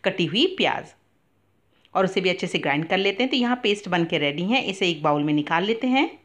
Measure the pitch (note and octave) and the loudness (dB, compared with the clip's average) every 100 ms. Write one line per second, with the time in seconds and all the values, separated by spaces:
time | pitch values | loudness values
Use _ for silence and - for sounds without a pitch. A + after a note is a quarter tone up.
0 | G3 F#3 E3 G3 F#4 D#4 E3 - - - | -2 0 -2 2 0 2 0 0 -8 -20
1 | _ _ _ _ _ _ _ _ _ F#3 | _ _ _ _ _ _ _ _ _ 0
2 | F#3 F#3+ F#3 F3 F3+ F3 D3+ C#3+ D#3+ F#3+ | 0 2 0 -2 -2 -2 0 -2 0 0
3 | G3 G3 B3+ C4+ A#3+ B3 G#3+ G3+ F#3 F3+ | 0 0 0 0 0 0 0 -2 0 0
4 | E3 D#3+ C#3+ D3 F3+ C4 - - F3+ D#3 | 2 0 0 -2 0 0 0 -2 -2 0
5 | D3+ D3 D3+ D3+ D3 E3+ G3 A3+ B3+ C4 | 0 2 2 0 2 0 0 -2 0 2
6 | D4+ - | 0 -4